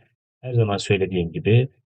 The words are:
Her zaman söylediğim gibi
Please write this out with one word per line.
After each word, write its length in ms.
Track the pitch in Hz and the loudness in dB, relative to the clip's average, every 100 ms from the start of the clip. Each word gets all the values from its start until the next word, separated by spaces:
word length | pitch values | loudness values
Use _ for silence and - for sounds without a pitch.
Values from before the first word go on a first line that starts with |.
| _ _ _ _ | _ _ _ _
Her 120 | 127 | -4
zaman 240 | 120 104 101 | 0 0 0
söylediğim 560 | - 101 95 92 82 | -2 -2 0 -2 -4
gibi 360 | 82 85 117 131 _ _ | -2 2 2 2 _ _